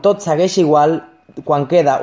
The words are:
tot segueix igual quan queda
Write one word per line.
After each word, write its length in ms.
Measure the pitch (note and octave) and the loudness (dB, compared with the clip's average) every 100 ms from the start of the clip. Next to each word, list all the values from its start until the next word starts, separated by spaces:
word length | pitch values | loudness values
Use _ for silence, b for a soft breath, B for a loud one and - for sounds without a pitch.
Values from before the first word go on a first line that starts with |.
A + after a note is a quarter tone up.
tot 160 | G3 G3+ | 0 -2
segueix 380 | E3+ D3+ F3+ F#3+ | -2 -2 -2 0
igual 380 | D#3+ D3 D3+ E3 - _ _ - C#3 | 2 2 2 0 -8 _ _ -16 -4
quan 160 | D3 C#3+ | -2 0
queda 240 | F3 C#3+ C3+ | 0 0 0